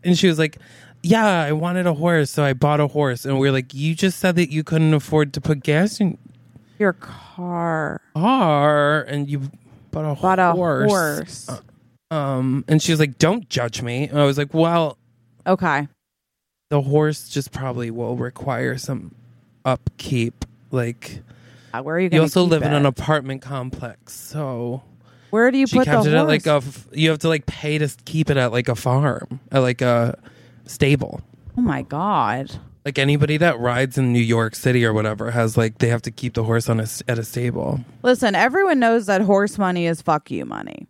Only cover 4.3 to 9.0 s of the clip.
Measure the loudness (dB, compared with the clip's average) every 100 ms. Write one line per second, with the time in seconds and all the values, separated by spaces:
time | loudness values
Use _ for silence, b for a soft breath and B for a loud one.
4.3 | 2 0 -2 0 2 4 2 2 0 0
5.3 | -2 -4 -2 0 2 0 0 -2 -2 -14
6.3 | -20 _ -20 _ _ -2 -2 -12 -20 -20
7.3 | -12 -8 -4 -2 -2 -4 -8 _ -2 2
8.3 | 4 4 4 4 4 2 0